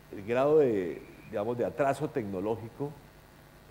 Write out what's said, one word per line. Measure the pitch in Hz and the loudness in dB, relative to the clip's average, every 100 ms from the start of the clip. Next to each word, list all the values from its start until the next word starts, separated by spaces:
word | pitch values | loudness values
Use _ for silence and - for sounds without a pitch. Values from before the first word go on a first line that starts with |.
| - | -14
el | 101 98 | -10 -2
grado | 120 143 156 | 2 6 6
de, | 131 101 85 - - - - | 6 4 0 -6 -12 -18 -8
digamos, | 107 110 123 | -4 -2 0
de | 135 | -2
atraso | - 139 135 151 | 2 0 0 -4
tecnológico, | 135 104 92 104 104 110 - 143 151 - - - - - - - | -4 -4 -4 -2 -4 -6 -8 -8 -8 -20 -20 -20 -20 -20 -20 -20